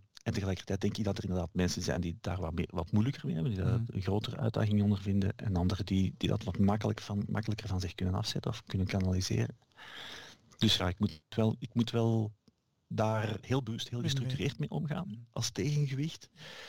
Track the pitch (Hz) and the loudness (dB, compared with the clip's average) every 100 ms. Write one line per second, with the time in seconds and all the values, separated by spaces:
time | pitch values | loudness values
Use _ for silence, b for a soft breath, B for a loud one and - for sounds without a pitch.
0 | - - - 113 95 92 - 95 101 101 | -6 -12 -4 -2 -2 -2 -2 0 0 0
1 | 101 95 98 90 85 90 90 - 87 78 | -2 0 -2 -2 -2 2 2 2 -2 0
2 | 87 90 - 90 82 85 82 90 82 104 | -2 -4 -4 -2 -2 -2 -4 -4 0 2
3 | 117 - - 160 156 95 95 117 113 - | 2 0 -4 -2 0 0 2 2 0 -2
4 | 95 101 - - 113 104 107 104 101 98 | 0 0 -2 -2 0 2 2 4 4 2
5 | 101 98 98 - 110 90 90 98 98 95 | 2 2 2 0 0 2 2 0 2 2
6 | 95 - 90 107 - 92 98 104 107 104 | 2 2 0 0 0 2 4 4 0 -2
7 | - 101 98 104 107 101 - 92 90 - | -4 -4 0 -2 -2 -4 -2 -2 -4 -2
8 | 92 98 113 - - - - 95 92 98 | -2 0 -2 -2 -4 -6 -4 -2 0 2
9 | 92 92 95 110 113 - _ B B B | 2 2 2 0 0 -4 _ B B B
10 | B B B B _ - 110 - 92 87 | B B B B _ 2 4 4 2 2
11 | 101 80 - - 110 110 117 117 113 117 | 0 0 -6 2 2 2 -2 0 0 2
12 | 113 113 107 - _ _ _ _ - 110 | 4 4 0 -6 _ _ _ _ -8 0
13 | 110 110 107 104 - 131 113 113 - 120 | 2 2 0 -4 0 0 0 -6 -4 -4
14 | 151 135 127 135 143 - 147 147 151 147 | -2 -2 -2 -2 -2 -2 -4 -4 -4 -4
15 | - 113 117 - 120 - 120 147 143 131 | -6 -10 -10 -4 -4 -2 0 0 0 -2
16 | 156 - - B B B | -4 -6 -20 B B B